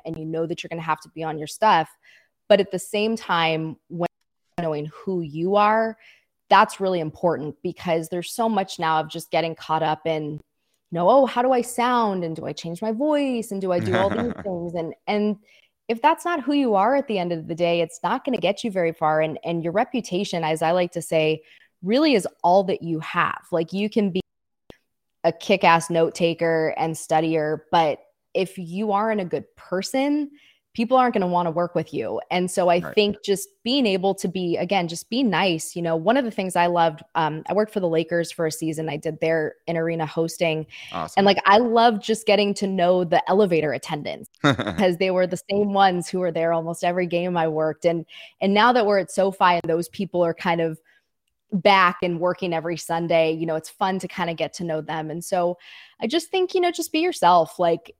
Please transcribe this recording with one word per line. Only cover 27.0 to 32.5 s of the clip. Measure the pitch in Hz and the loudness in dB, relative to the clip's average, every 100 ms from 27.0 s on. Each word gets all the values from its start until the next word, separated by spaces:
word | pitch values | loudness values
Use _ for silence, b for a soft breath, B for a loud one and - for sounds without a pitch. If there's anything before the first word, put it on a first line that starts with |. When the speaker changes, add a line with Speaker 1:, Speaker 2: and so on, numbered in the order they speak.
| - 156 160 160 151 156 - | -2 0 2 0 0 -4 0
Speaker 1:
but | 170 - - _ _ _ - | 2 2 0 _ _ _ -4
if | 185 - | -4 -6
you | 170 180 214 | -10 -6 -2
aren't | 196 220 214 | 0 0 -2
a | 180 | -2
good | 151 - _ | -6 -8 _
person, | - 180 190 262 277 294 285 b b b _ - | -6 -6 -2 -2 0 0 -4 b b b _ -6
people | 226 254 | 2 2
aren't | 247 | 4
gonna | 226 180 | 2 0
wanna | 175 175 | 0 0
work | 156 175 | 0 -2
with | 170 160 143 | -2 -4 -6
you. | 110 107 - | -6 -6 -4
And | 180 180 | -2 0